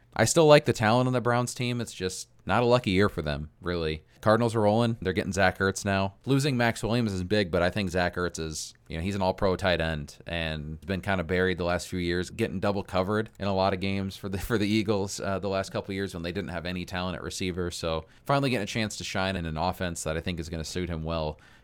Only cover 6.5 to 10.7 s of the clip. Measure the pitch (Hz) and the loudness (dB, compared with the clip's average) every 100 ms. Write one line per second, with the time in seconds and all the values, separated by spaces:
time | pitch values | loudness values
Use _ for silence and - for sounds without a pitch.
6.5 | 123 117 - 110 120 110 95 90 104 92 | 2 2 0 0 0 0 -2 0 0 2
7.5 | 90 87 107 95 90 87 - 87 - 80 | 2 2 0 -2 0 0 0 -4 -4 -6
8.5 | 78 - - - 76 90 101 92 90 101 | -6 -10 -14 -10 -6 -4 0 0 2 0
9.5 | 90 98 82 80 78 73 - - 85 80 | 2 2 2 2 -2 -6 -14 -8 -4 -4
10.5 | 78 76 | -4 -6